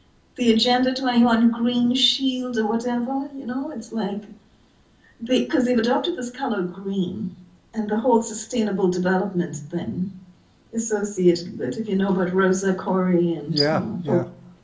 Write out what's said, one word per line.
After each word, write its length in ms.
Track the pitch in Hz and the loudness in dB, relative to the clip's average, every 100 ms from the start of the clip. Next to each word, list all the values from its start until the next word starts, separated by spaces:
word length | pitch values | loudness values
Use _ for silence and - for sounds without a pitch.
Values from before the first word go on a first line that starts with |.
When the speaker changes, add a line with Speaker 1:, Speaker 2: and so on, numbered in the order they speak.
| _ _ _ | _ _ _
Speaker 1:
the 180 | - 233 | 0 2
Agenda 400 | 220 247 247 262 | 4 4 2 2
twenty-one 600 | 262 262 240 240 226 233 | 0 0 4 4 6 4
green 420 | 226 240 247 240 | 4 0 2 2
shield 640 | 269 - - 262 254 254 226 | 2 2 2 -2 -2 -2 -2
or 80 | 214 | 0
whatever? 640 | 226 240 240 240 269 294 | 0 -2 -2 -2 -4 -6
You 140 | 269 214 | -8 -8
know, 240 | 262 302 | -6 -6
it's 220 | 254 - | -8 -8
like, 300 | 220 196 214 - - _ _ _ _ _ _ _ - | -4 -4 -4 -10 -16 _ _ _ _ _ _ _ -10
they, 240 | 226 254 - | 0 0 2
'cause 180 | 277 | 0
they've 140 | 240 240 | 2 2
adopted 380 | 233 285 349 254 | 2 0 0 -4
this 140 | 240 | -6
color 320 | - 262 202 | -6 -4 -2
green 720 | 180 185 196 196 180 180 180 - - - _ | -4 -6 -4 -2 -2 -4 -8 -10 -20 -20 _
and 140 | 220 208 | -6 -2
the 80 | 214 | 0
whole 240 | 254 226 | 4 4
sustainable 640 | 226 - - 247 208 190 185 | 2 -8 -6 -2 0 2 2
development 680 | 180 180 190 202 180 151 | 2 2 2 0 -2 -4
thing 560 | 143 - 175 - - 196 - - - _ _ _ | -6 -8 -6 -6 -4 -6 -8 -18 -20 _ _ _
associated 840 | 226 208 208 208 - 175 170 - - | -6 -2 -2 -2 2 4 4 0 -6
with 100 | - | -6
it, 100 | 220 | -4
if 100 | 214 | -2
you 80 | 190 | 0
know 120 | 196 | 2
about 260 | 185 180 | 0 0
Rosa 400 | 185 185 190 190 | 2 2 2 0
Koire 640 | 180 185 185 185 170 175 156 | -2 0 0 2 2 2 -2
and, 180 | - 151 | -4 0
Speaker 2:
Yeah, 200 | 147 156 | 2 0
Speaker 1:
um, 260 | 110 110 | -2 -4
Speaker 2:
yeah. 200 | - 175 - - - - | 0 0 0 -8 -20 -20